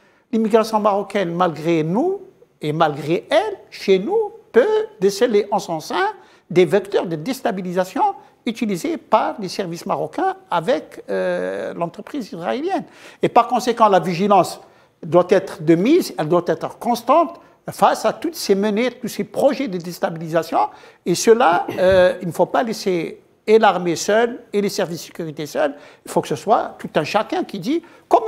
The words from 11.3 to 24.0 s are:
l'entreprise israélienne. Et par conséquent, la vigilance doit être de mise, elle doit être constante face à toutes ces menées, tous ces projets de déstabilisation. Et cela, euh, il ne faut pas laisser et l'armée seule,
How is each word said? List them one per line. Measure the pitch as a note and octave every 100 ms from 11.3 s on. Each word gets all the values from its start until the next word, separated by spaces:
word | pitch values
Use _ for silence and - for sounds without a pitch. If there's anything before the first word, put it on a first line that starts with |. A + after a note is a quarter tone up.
| F3+ F#3 - -
l'entreprise | F3 E3+ - - D4 G3
israélienne. | E3+ F#3 A#3 F4+ E4 - - - -
Et | -
par | A#3+ A#3
conséquent, | A#3+ A#3+ A#3 G#3+
la | F#3
vigilance | E3+ E3 G3+ G3 D#3+ - - _ _ _
doit | D#3+ F3 F3+
être | F#3+ - -
de | D#3 E3
mise, | A#3 F4 - -
elle | D3+
doit | E3+ F3
être | D#3 B2+ -
constante | A#3 A3+ - D#4+ D#4+ - _ _ -
face | - A3 - A3
à |
toutes | - E4 -
ces | - G3
menées, | G#3+ G3+ B3
tous | - G#3+
ces | -
projets | - - C#4 - C4+
de | F3+
déstabilisation. | E3+ E3+ F#3 E3 E3 E3 D#3+ - - - - _ -
Et | E3+
cela, | A3+ A3+ D4+ F4 - -
euh, | F#3 F#3+ F3+ -
il | F3
ne |
faut | E3+ F3
pas | -
laisser | A3+ - G3 F3 - - _ _ -
et | A3
l'armée | G#3+ F3+ F3
seule, | D3+